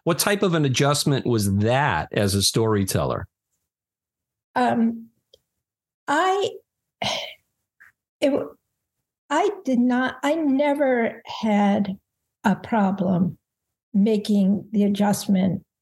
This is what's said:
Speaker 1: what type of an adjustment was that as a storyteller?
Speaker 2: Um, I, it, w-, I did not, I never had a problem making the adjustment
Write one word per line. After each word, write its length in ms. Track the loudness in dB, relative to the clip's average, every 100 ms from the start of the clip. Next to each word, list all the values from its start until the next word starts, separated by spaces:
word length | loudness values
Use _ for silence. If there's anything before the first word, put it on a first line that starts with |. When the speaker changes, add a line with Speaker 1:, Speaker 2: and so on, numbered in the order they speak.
| -4
Speaker 1:
what 140 | -2
type 220 | 0 0
of 120 | 0
an 100 | 2
adjustment 640 | 0 2 2 2 0 0 0
was 280 | 0 2 2
that 520 | 2 2 0 -2 -2
as 220 | -2 0 0
a 60 |
storyteller? 840 | 0 0 0 0 0 -2 -2 -4 -8 _ _ _ _ _ _ _ _ _ _ _ _ -2
Speaker 2:
Um, 520 | 0 2 0 -2 -14 _ _ _ _ _ _ _ _ _ -2
I, 440 | 0 2 0 -2 -6 _ _ _ _ -6 -6 -8 -16 _ _ _ _ -20 _ _ _
it, 80 | -2
w-, 260 | 0 -6 -14 _ _ _ _ _ _ _
I 200 | 0 0 -2 -2
did 140 | 0
not, 360 | 2 0 -2 -4
I 120 | -2 0
never 880 | 0 2 2 2 2 2 0 -4 -14
had 720 | -6 0 2 2 2 -2 -6 _ _ _ _ -2
a 100 | -2
problem 840 | -2 0 0 0 0 0 0 -4 _ _ _ _ _
making 720 | 0 2 2 0 2 2 0 -2
the 120 | 0
adjustment 800 | 0 2 0 0 0 2 2 -2 -8 _